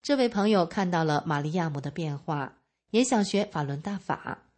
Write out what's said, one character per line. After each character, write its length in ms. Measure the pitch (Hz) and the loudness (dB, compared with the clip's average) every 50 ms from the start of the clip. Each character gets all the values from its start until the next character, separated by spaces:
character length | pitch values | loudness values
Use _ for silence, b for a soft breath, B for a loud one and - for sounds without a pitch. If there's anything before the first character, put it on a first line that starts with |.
这 140 | _ - 285 | _ 2 2
位 140 | 269 254 240 | 4 2 2
朋 200 | 226 208 202 214 | 2 2 4 4
友 160 | 220 190 170 | 4 4 4
看 240 | 170 - 214 196 180 | 2 0 -2 0 0
到 140 | 175 165 160 | 2 2 2
了 180 | 156 147 147 - | 2 2 0 0
玛 160 | 160 151 143 | 0 -2 -2
利 100 | 147 151 | -2 -2
亚 180 | 156 185 170 165 | -2 -2 -2 -2
姆 120 | 143 143 | -4 -6
的 100 | 135 143 | -8 -8
变 260 | 143 - 165 156 143 | -6 -6 -6 -4 -6
化， 420 | 143 - - 156 147 135 - - _ _ _ _ _ _ _ | -6 -6 -6 -4 -4 -4 -8 -10 _ _ _ _ _ _ _
也 120 | - 220 254 | 2 2 2
想 220 | 247 262 214 202 | 4 2 2 2
学 180 | 185 - 196 214 - | 2 0 0 0 0
法 100 | - 156 | -2 -4
轮 200 | 147 135 143 143 | -4 -4 -4 -6
大 160 | 160 202 202 | -6 -8 -8
法。 480 | 190 - - 160 - - - - - _ _ _ | -8 -6 -6 -6 -6 -6 -10 -12 -12 _ _ _